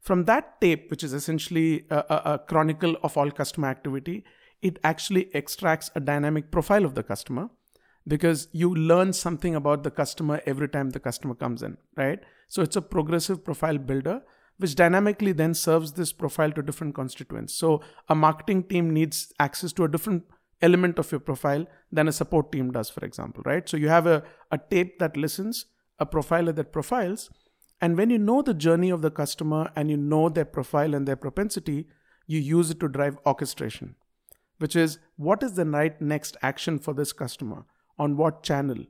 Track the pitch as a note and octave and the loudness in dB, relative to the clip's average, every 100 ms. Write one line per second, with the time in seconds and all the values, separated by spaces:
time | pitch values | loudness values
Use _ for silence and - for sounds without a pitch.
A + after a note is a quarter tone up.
0 | - F#3 F3 A#3+ D#4+ _ F#3 D#3+ - D#3 | 2 0 4 2 0 _ 2 2 -2 -8
1 | D#3 C#3 D3 D#3 - D#3+ D#3+ D3+ - D3 | -6 -6 -2 -4 -2 0 2 0 0 -2
2 | - D#3 D#3 D3 - D#3+ D#3 D#3 F3 D#3+ | 0 0 0 -4 0 2 2 2 0 0
3 | D#3 D3+ C#3+ - C#3+ - C#3+ C3 D3 C3+ | -2 0 -2 -2 -6 -2 -4 -4 -6 -6
4 | D#3+ F#3 - _ _ _ F#3 E3+ D#3 D#3+ | -6 -10 -12 _ _ _ -4 0 -2 -2
5 | - F#3 F#3 D3 C#3 - F#3 D#3+ - - | 0 0 0 -4 -6 -4 0 0 -2 -6
6 | C#3 C#3+ D3 D#3 D3+ - D#3 G#3 F3+ C3 | -2 0 0 -2 -2 -2 2 4 4 -2
7 | A2 G2+ - B2+ G#3+ _ _ _ _ _ | -6 -8 -6 -6 -8 _ _ _ _ _
8 | - D3 E3+ D#3 - D#3+ E3+ E3+ D#3+ E3+ | -4 0 2 2 -2 0 0 2 4 6
9 | F#3+ F#3 F3 E3 F3 D#3+ C#3+ D3 D3 - | 4 0 -2 -2 -2 0 0 0 -2 -4
10 | C#3+ - D3+ D3+ - C3+ C#3+ C#3+ C3+ B2+ | -4 -2 -2 -2 -2 -2 -2 -2 -4 -4
11 | C3 A#2 C#3+ A#2+ B2+ A#2+ A2+ - _ - | -6 -6 -8 -6 -6 -6 -8 -10 _ -4
12 | C3+ F#3+ - _ _ - E3+ - E3 D#3+ | -2 -2 -10 _ _ -2 0 0 -2 -2
13 | D3+ E3+ D#3+ F#3 - D3+ D#3 D3 C3 C3+ | 0 0 0 -4 -4 -4 -2 -2 -2 -4
14 | C#3 A3+ - _ _ _ F#3 C3+ E3+ F3+ | -2 -6 -8 _ _ _ -4 4 4 6
15 | G#3 G#3 G#3 E3+ D#3+ E3 - D#3+ D#3+ D3 | 2 2 0 2 0 0 2 2 0 -6
16 | E3 - D#3+ - D#3 D3+ C#3+ C#3+ D#3 C#3 | -6 -4 -6 0 -2 0 -6 -6 -8 -6
17 | C3 - C3 - G#2+ - E3 D3+ - - | -8 -10 -12 -10 -10 -2 2 2 0 -20
18 | - D#3 D#3 D#3 - F#3+ F3+ F#3 E3+ D#3 | -4 2 2 2 0 0 0 0 2 2
19 | D#3+ D#3 - - C#3+ - F3 - E3 D#3+ | 0 -2 -10 -4 -4 -2 -8 0 0 0
20 | G#3+ F3+ - _ _ _ E3+ F3+ F3+ E3+ | -2 -4 -4 _ _ _ 6 6 4 0
21 | D#3+ D3+ C#3 C3+ D3 C#3+ E3+ _ _ D#3 | -2 -4 -4 -2 0 -2 -4 _ _ 0
22 | D#3 D3+ D#3+ E3+ C#3+ C#3 B2+ B2 A2 - | 2 0 0 0 0 -2 -2 -4 -6 -8
23 | - - - - - D3 F3+ D#3+ D3+ E3 | -12 -10 -12 -8 -2 -2 -2 -2 4 4
24 | E3+ D#3+ D3+ - _ D#3 - F#3+ F3+ - | 6 2 2 -20 _ -6 0 0 0 0
25 | E3 D#3 D#3 - G3 A#3 - _ _ _ | -2 0 -4 -2 -6 -6 -10 _ _ _
26 | D3 D#3+ D3 E3+ E3+ D#3+ C#3+ - C#3+ B3 | -2 -2 0 0 2 -2 -4 -4 -2 -2
27 | F#3 G#3 - - _ _ _ _ E3+ E3+ | -2 -4 -10 -20 _ _ _ _ 0 2
28 | A3 A#3+ G#3 B3+ C#4+ F3 D#3+ E3+ F3+ F3 | 4 4 4 2 2 2 4 4 4 2
29 | D#3 D3+ C#3+ - D#3 D3+ D#3 - D3+ D3 | -2 -2 -6 -4 -2 -2 -2 -2 -2 0
30 | C#3+ D#3 E3 E3 D3+ - B2+ D3+ D3+ C#3+ | 2 2 2 2 -2 -4 -2 0 0 0
31 | C#3 C3+ C#3+ C3 G#3 G3+ D#3 C#3+ D#3+ _ | -2 -4 -4 -4 -4 -4 -4 -6 -6 _
32 | _ _ _ D#3 C#3+ D#3+ E3 D#3 D#3+ C3+ | _ _ _ -2 2 2 2 0 -4 0
33 | C#3+ C#3 - C3+ C#3 - A2+ - - - | -2 0 0 0 -2 -6 -8 -8 -16 -18
34 | _ _ _ _ _ _ D#3 E3+ D#3+ D3+ | _ _ _ _ _ _ -2 2 2 0
35 | _ _ D3+ G#3 C4 F#3 D#3+ D3 D#3 D#3 | _ _ 0 0 0 -2 0 2 0 0
36 | D3 D3+ - - C3 C3+ - D#3 - C#3 | -2 -2 -4 -4 -4 -4 -4 -4 -4 -4
37 | D3 - B2+ - B2 G2 - _ _ _ | -4 -4 -10 -8 -10 -10 -16 _ _ _
38 | D3 C#3+ D#3 D#3 - C#3+ C#3 A#2 - | -2 2 0 0 -4 -2 -2 -4 -10